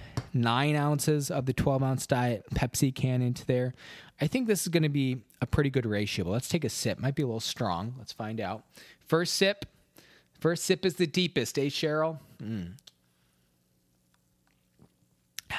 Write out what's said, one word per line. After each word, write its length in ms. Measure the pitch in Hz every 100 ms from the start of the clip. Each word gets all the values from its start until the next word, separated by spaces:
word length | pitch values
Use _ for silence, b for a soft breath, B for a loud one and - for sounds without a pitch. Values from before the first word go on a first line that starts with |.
| B B -
nine 440 | 127 117 120 143 151
ounces 540 | 147 147 - 151 135
of 160 | 147 131
the 60 |
twelve 300 | - 147 135
ounce 240 | 135 127 -
Diet 380 | 127 123 110 -
Pepsi 400 | - 127 - 135
can 280 | 131 131 127
into 240 | 123 123 -
there. 280 | 123 127 - B B B B
I 60 | 160
think 200 | 262 226
this 160 | 196
is 60 | 180
gonna 200 | 165 156
be 340 | 143 131 127 - -
a 60 | 123
pretty 240 | - 143
good 160 | 131 117
ratio, 380 | 104 104 -
but 60 | 87
let's 160 | 113 -
take 160 | 170
a 40 | 135
sip. 300 | - 117 -
Might 160 | 127
be 80 | 139
a 40 | 131
little 140 | 110
strong. 540 | - - 110 85 113 127
Let's 140 | 107
find 280 | - 110 113
out. 240 | 92 110 - B B B -
First 280 | 165 175
sip. 320 | - 196 202 - _ _ B B B B -
First 260 | 160 170
sip 200 | - 180
is 120 | 190 156
the 100 | 165
deepest, 520 | 185 175 - 113 143
eh, 80 | 143
Cheryl? 520 | - 156 156 160 156 - -
Mm. 300 | 104 110 87 104 - _ _ _ _ _ _ _ _ _ _ _ _ _ _ _ _ _ _ _ - _ _ _ _ - -